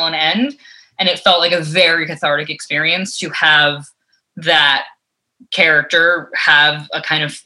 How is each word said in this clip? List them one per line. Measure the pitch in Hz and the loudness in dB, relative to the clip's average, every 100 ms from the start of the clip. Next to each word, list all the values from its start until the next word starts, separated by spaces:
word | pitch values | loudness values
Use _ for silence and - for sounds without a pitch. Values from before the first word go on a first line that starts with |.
| 165 | -4
and | 160 | -2
end. | 156 196 269 - - - _ - | -2 0 -2 -6 -20 -20 _ -4
And | 185 | -2
it | 175 | 0
felt | 196 175 | 2 2
like | 170 | 2
a | 175 | 0
very | 156 175 170 165 156 | 0 2 2 2 -2
cathartic | 156 156 147 156 | -4 -2 -2 -4
experience | 151 - 147 156 175 190 - | -10 -8 -4 -2 -2 -4 -8
to | 170 | -8
have | - 160 151 147 143 143 _ _ _ _ - | 0 2 4 2 -2 -10 _ _ _ _ -8
that | 165 156 143 - - - _ _ _ _ - | 0 2 2 0 -4 -14 _ _ _ _ -8
character | - 170 151 143 170 170 175 160 - | 0 2 2 0 2 2 0 -4 -2
have | - 147 151 147 - | 2 4 4 0 -6
a | 156 | -8
kind | - 156 | -4 -4
of | 151 - | -4 -8